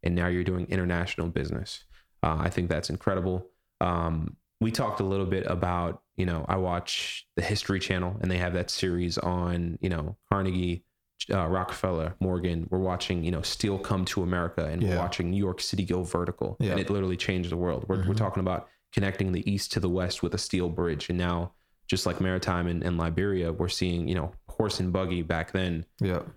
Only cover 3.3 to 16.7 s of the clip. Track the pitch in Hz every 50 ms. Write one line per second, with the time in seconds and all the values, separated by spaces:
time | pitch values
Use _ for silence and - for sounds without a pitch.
3.3 | 92 92 92 - _ _ _ _ _ _ - 90 87 85 85 82 82 80 78 -
4.3 | - _ _ _ _ _ 113 113 113 - 131 107 - - 98 95 98 98 98 90
5.3 | 95 95 92 - 87 87 87 90 87 87 87 85 85 - _ _ _ - 92 90
6.3 | 87 82 73 - 92 95 92 92 87 87 90 - - - - - - - - _
7.3 | _ - 90 - 107 104 - - 98 95 - - 95 90 90 90 92 107 - 92
8.3 | 92 90 87 90 87 90 87 - - - - 92 87 87 87 87 85 - - 90
9.3 | 90 90 87 87 87 87 87 85 82 - - 95 90 80 76 78 101 _ _ _
10.3 | 98 98 95 95 90 90 90 90 87 85 _ _ _ _ _ _ _ _ - -
11.3 | 98 95 85 80 92 92 92 - - - - 95 90 82 80 85 90 - 95 92
12.3 | 90 87 87 90 85 82 82 82 92 92 95 92 90 85 - - 92 87 80 85
13.3 | 90 76 - - - - - 104 98 95 - - 104 92 92 - - 104 90 90
14.3 | 90 87 85 85 - - 80 76 78 87 110 98 90 87 90 85 - - 87 85
15.3 | 92 101 101 92 90 - - - - 95 95 - 90 90 90 85 - 87 87 87
16.3 | 87 - - - 92 - - 98